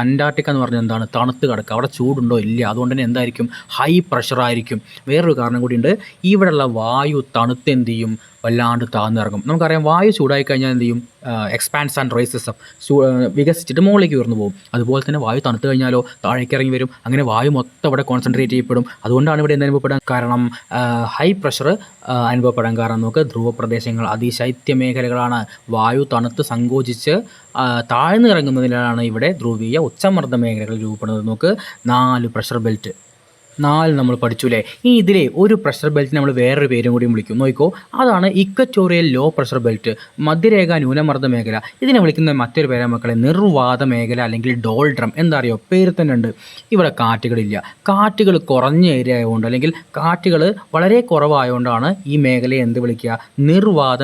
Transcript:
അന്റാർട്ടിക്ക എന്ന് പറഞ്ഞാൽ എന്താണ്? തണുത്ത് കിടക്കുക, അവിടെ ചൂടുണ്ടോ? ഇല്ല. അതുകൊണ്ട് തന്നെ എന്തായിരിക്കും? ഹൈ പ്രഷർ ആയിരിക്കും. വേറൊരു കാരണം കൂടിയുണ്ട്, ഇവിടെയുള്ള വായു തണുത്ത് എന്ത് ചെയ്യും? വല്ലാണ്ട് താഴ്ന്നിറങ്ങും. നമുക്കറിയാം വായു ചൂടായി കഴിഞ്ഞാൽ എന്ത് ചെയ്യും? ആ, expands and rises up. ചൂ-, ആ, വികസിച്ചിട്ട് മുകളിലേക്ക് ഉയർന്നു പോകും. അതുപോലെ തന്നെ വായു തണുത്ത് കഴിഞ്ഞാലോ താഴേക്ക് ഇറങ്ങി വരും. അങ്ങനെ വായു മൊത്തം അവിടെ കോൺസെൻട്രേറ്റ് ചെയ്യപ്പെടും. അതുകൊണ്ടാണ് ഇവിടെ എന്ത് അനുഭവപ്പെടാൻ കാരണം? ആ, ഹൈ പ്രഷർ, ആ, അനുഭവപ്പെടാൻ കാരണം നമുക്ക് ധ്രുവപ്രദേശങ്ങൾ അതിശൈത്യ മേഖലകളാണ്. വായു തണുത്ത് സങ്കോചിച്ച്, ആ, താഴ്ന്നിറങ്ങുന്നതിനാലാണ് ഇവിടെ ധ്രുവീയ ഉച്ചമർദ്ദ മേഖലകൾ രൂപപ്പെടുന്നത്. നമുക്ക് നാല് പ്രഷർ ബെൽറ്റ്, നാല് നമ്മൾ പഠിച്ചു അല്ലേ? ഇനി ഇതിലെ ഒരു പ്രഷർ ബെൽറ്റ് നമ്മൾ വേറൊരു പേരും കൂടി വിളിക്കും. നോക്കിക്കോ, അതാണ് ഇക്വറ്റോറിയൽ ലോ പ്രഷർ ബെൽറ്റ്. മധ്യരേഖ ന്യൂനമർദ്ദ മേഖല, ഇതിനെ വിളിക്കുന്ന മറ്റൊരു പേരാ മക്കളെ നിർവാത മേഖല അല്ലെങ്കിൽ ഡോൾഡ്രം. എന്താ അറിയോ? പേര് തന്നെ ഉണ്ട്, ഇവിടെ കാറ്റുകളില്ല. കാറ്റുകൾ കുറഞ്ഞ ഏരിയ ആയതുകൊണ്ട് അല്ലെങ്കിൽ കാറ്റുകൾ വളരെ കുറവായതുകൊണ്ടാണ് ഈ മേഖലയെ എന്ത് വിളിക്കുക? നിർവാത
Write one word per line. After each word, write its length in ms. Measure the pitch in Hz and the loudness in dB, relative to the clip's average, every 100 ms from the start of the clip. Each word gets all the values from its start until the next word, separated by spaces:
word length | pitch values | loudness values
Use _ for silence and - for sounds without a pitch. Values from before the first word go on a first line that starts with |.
അന്റാർട്ടിക്ക 460 | 123 135 147 147 151 | 0 0 0 -2 -2
എന്ന് 100 | 139 123 | -2 0
പറഞ്ഞാൽ 180 | 117 113 | -2 -2
എന്താണ്? 220 | 113 110 117 | -4 -4 -2
തണുത്ത് 280 | 123 127 139 | -2 0 -2
കിടക്കുക, 240 | 107 107 110 | -2 -4 -4
അവിടെ 140 | 131 - | -4 -2
ചൂടുണ്ടോ? 420 | 127 139 120 120 104 | -2 0 0 0 0
ഇല്ല. 140 | 113 110 | -2 -2
അതുകൊണ്ട് 240 | 110 123 131 | -2 -2 -2
തന്നെ 120 | 120 | -2
എന്തായിരിക്കും? 400 | 123 120 120 120 - - - | -2 -4 -4 -8 -8 -14 -4
ഹൈ 120 | 143 175 - | 2 2 2
പ്രഷർ 280 | 123 117 127 120 | -4 -2 -2 0
ആയിരിക്കും. 340 | 120 117 110 - - - | -2 -4 -10 -10 -18 -2
വേറൊരു 260 | 147 170 135 | 0 2 0
കാരണം 200 | 117 123 123 | -2 -2 -2
കൂടിയുണ്ട്, 280 | 120 135 208 - - 180 | 0 0 -2 -4 -6 0
ഇവിടെയുള്ള 340 | 202 185 151 135 113 | 2 4 2 0 -2
വായു 420 | 113 127 147 143 135 117 | -2 0 0 -2 -2 -2
തണുത്ത് 320 | 117 123 - | 0 0 0
എന്ത് 160 | 131 117 | 0 0
ചെയ്യും? 200 | 113 113 110 - _ | -2 -4 -6 -10 _
വല്ലാണ്ട് 400 | 117 117 120 120 117 113 | -2 0 0 0 -2 -2
താഴ്ന്നിറങ്ങും. 460 | 107 110 104 101 120 | -2 0 -2 -4 -4
നമുക്കറിയാം 360 | 160 160 160 151 | 0 0 0 2
വായു 240 | 165 208 208 | 2 2 2
ചൂടായി 260 | 135 139 135 | 0 0 0
കഴിഞ്ഞാൽ 240 | 135 131 | -2 0
എന്ത് 100 | 127 120 | 0 0
ചെയ്യും? 140 | 117 120 _ 127 | -2 -6 _ -8
ആ, 20 | 113 107 113 | -6 -4 -6
expands 400 | - 147 143 143 | -4 -4 -4 -4
and 100 | 131 117 | -2 -2
rises 280 | 123 123 - | -2 -4 -10
up. 60 | - - _ - | -12 -18 _ 0
ചൂ-, 120 | 139 135 | 2 4
ആ, 20 | 127 123 110 | 2 0 0
വികസിച്ചിട്ട് 440 | 143 165 - 135 190 | 0 0 -2 2 4
മുകളിലേക്ക് 300 | 202 175 139 | 4 2 0
ഉയർന്നു 200 | 113 110 | -2 -2
പോകും. 140 | 101 95 - 123 | -4 -8 -8 -4
അതുപോലെ 260 | 117 135 135 | 0 -2 -2
തന്നെ 120 | 151 113 | -4 -2
വായു 160 | 123 131 | -2 0
തണുത്ത് 220 | 113 135 | -2 0
കഴിഞ്ഞാലോ 300 | 131 127 123 123 - | 0 2 0 -2 -6
താഴേക്ക് 320 | 104 123 127 135 | -4 -2 -2 -2
ഇറങ്ങി 160 | 131 127 | -2 -2
വരും. 140 | 131 - 117 | -4 -8 -4
അങ്ങനെ 180 | 135 131 | -2 0
വായു 200 | 110 135 139 | 0 2 0
മൊത്തം 300 | 123 _ 156 | -4 _ -2
അവിടെ 140 | 131 139 | -2 -2
കോൺസെൻട്രേറ്റ് 440 | 127 127 123 127 123 | -2 0 -2 0 -2
ചെയ്യപ്പെടും. 300 | 123 123 - - 110 | 0 -2 -2 -8 -2
അതുകൊണ്ടാണ് 360 | 123 151 151 | 2 2 2
ഇവിടെ 100 | 151 147 | 0 0
എന്ത് 80 | 143 | 2
അനുഭവപ്പെടാൻ 340 | 139 135 135 - | 0 0 -4 -2
കാരണം? 280 | 123 120 123 120 120 - 120 | -4 0 0 -2 -6 -8 -4
ആ, 40 | 123 120 113 - | -2 -2 -4 -2
ഹൈ 120 | 160 196 | 0 0
പ്രഷർ, 260 | 151 - 139 208 - _ - | -2 -2 -2 -2 -4 _ -6
ആ, 40 | 127 120 | -2 0
അനുഭവപ്പെടാൻ 440 | 123 123 120 117 113 | 2 2 0 -2 -2
കാരണം 200 | 113 113 | -2 -2
നമുക്ക് 200 | 113 113 143 | -2 -2 -2
ധ്രുവപ്രദേശങ്ങൾ 760 | 117 117 117 113 113 120 113 113 110 | -2 -4 -4 -4 -4 -4 -4 -4 -2
അതിശൈത്യ 600 | 120 120 123 123 - 131 | -4 -2 -4 -4 -2 0
മേഖലകളാണ്. 580 | 127 131 123 123 123 120 107 - - 113 | 0 0 -2 -2 -2 -2 -4 -12 -6 0
വായു 300 | 113 127 143 120 | 2 0 0 0
തണുത്ത് 300 | 120 120 - | -2 -4 -4
സങ്കോചിച്ച്, 640 | 117 120 131 123 117 - 180 240 - - - | -2 0 0 -2 -4 0 0 -2 -16 -14 -4
ആ, 40 | 127 120 117 | -2 -2 -2
താഴ്ന്നിറങ്ങുന്നതിനാലാണ് 1120 | 123 151 214 240 185 139 131 127 120 120 117 117 | 0 2 4 4 4 2 0 0 0 -2 -2 -2
ഇവിടെ 200 | 110 139 180 | -2 -2 -2
ധ്രുവീയ 340 | 117 113 113 139 147 | -4 -4 -2 -2 -2
ഉച്ചമർദ്ദ 460 | - 190 190 135 123 | -2 0 0 0 -2
മേഖലകൾ 340 | 117 110 107 110 | 0 -2 -6 -6
രൂപപ്പെടുന്നത്. 400 | 107 107 107 110 107 | -6 -6 -6 -4 -4
നമുക്ക് 240 | 110 175 214 - - 120 | -2 -2 -2 -6 -8 -2
നാല് 360 | 123 127 127 120 113 | 2 2 0 -2 -6
പ്രഷർ 240 | 110 120 113 | -6 -4 -2
ബെൽറ്റ്, 260 | 107 104 - _ _ _ _ _ - | -4 -8 -16 _ _ _ _ _ -4
നാല് 300 | 147 151 160 147 | 0 2 2 2
നമ്മൾ 180 | 127 120 | 0 0
പഠിച്ചു 240 | 120 113 131 | -2 -2 0
അല്ലേ? 120 | 117 104 - | 0 -2 -2
ഇനി 80 | 247 240 | 2 4
ഇതിലെ 220 | 180 196 135 156 | 4 2 2 2
ഒരു 140 | 196 220 | 2 4
പ്രഷർ 260 | 147 - 151 143 | 0 -2 -2 0
ബെൽറ്റ് 200 | 135 147 | 0 0
നമ്മൾ 140 | 139 127 | 0 2
വേറൊരു 300 | 123 139 143 | 2 2 2
പേരും 200 | 120 117 | 2 2
കൂടി 140 | 120 120 | 2 2
വിളിക്കും. 240 | 113 101 113 | 0 -2 0
നോക്കിക്കോ, 240 | 135 131 156 - - - | 0 2 0 0 -10 0
അതാണ് 260 | 254 196 185 190 | 2 2 2 2
ഇക്വറ്റോറിയൽ 640 | 196 - 247 208 185 170 165 127 | 0 0 0 2 2 2 2 2
ലോ 80 | 147 - | 2 0
പ്രഷർ 220 | 127 131 117 | -2 0 0
ബെൽറ്റ്. 260 | 110 117 107 - - 151 | -2 -4 -8 -12 -4 -2
മധ്യരേഖ 500 | 165 214 208 175 165 | 2 4 4 4 2
ന്യൂനമർദ്ദ 440 | 131 139 151 135 135 | 0 0 0 0 0
മേഖല, 240 | 120 110 107 - - | 0 -2 -6 -8 -4
ഇതിനെ 160 | 262 254 | 2 4
വിളിക്കുന്ന 300 | 170 151 156 139 | 4 4 2 2
മറ്റൊരു 260 | 120 160 143 | 0 0 0
പേരാ 140 | 123 120 | 0 0
മക്കളെ 220 | 117 120 117 123 | -2 -2 2 2
നിർവാത 580 | 165 208 147 123 127 135 | 4 4 4 2 2 0
മേഖല 280 | 120 113 120 120 | 0 -2 -2 -2
അല്ലെങ്കിൽ 260 | 113 120 123 113 | -2 -2 -2 -2
ഡോൾഡ്രം. 440 | 113 147 127 113 151 | 0 0 0 -4 0
എന്താ 140 | 170 147 | 0 0
അറിയോ? 180 | 123 110 - | 0 -4 0
പേര് 220 | 185 185 180 | 2 2 2
തന്നെ 180 | 160 123 | 0 0
ഉണ്ട്, 120 | 113 - - - _ 214 | -2 -6 -16 -20 _ 2
ഇവിടെ 160 | 160 - | 2 2
കാറ്റുകളില്ല. 600 | 117 113 120 117 104 104 - - - | 0 0 0 -2 -2 -4 -8 -8 -2
കാറ്റുകൾ 480 | 196 214 208 202 170 - | 2 2 2 2 2 2
കുറഞ്ഞ 340 | 131 127 156 180 135 | 2 2 4 4 4
ഏരിയ 180 | 123 123 | 0 0
ആയതുകൊണ്ട് 300 | 113 113 113 | 0 0 -2
അല്ലെങ്കിൽ 240 | 127 151 165 - - | 0 -2 -4 -10 -4
കാറ്റുകൾ 460 | 160 170 185 165 170 202 - 160 | -2 0 2 2 2 0 -4 0
വളരെ 260 | 185 233 240 | 4 4 4
കുറവായതുകൊണ്ടാണ് 800 | 160 147 147 127 123 123 117 139 190 143 | 2 4 2 2 0 0 0 0 -2 -2
ഈ 40 | 147 135 | 0 2
മേഖലയെ 360 | 127 127 131 120 | 2 0 0 0
എന്ത് 120 | 117 120 | 0 -2
വിളിക്കുക? 340 | 113 117 113 - - 143 | -4 -4 -6 -8 0 4
നിർവാത 500 | 180 208 170 135 123 | 4 4 2 2 0